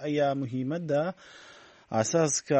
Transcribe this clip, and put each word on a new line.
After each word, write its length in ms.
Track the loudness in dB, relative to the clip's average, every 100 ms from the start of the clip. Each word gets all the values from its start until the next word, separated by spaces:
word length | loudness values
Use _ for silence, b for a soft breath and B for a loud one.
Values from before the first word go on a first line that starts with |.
ayaa 300 | -4 0 0
muhiimadda 680 | 0 -4 -4 -4 -4 -2 -2 -2 -6 b b b b b b b
aasaaska 680 | 0 2 2 2 0 2 2